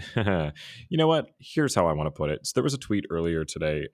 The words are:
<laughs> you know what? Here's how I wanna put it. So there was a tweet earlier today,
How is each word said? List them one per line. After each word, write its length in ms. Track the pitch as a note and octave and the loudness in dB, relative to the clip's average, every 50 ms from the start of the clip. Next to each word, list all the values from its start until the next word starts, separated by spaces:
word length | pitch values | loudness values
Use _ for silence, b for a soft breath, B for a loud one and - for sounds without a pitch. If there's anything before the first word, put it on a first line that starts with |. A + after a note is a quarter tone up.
| - - - | -10 -4 -2
<laughs> 380 | A#2+ G#2 G2+ F#2+ E2 D#2 D2 B B B B B B B - | 0 0 2 2 2 0 -2 B B B B B B B -2
you 80 | E3+ D#3+ | 0 2
know 80 | D#3+ D#3+ | 4 4
what? 200 | E3 D3+ - - _ _ | 4 2 0 -4 _ _
Here's 360 | - - - D#3 D3 B2+ - | -20 -4 0 0 0 2 4
how 120 | G2+ F2 | 4 4
I 80 | E2 D2+ | 4 2
wanna 160 | D2+ D2+ D#2 | 2 0 -2
put 180 | - - D2+ D2 | -2 -2 -2 -2
it. 180 | D2+ - - | -2 -4 -6
So 60 | - - | -2 0
there 60 | - | 0
was 120 | - D3 C#3 | 0 0 -2
a 40 | C3+ | -4
tweet 280 | - - G#2 G2+ - - | -2 -2 -2 -2 -2 -2
earlier 380 | E2 E2 E2 E2+ E2 D#2+ D#2 | -2 0 0 0 0 0 -2
today, 420 | - - D#2+ D#2+ D2+ D2+ D2+ D2 - | -4 -4 -2 -2 -2 0 -2 -4 -6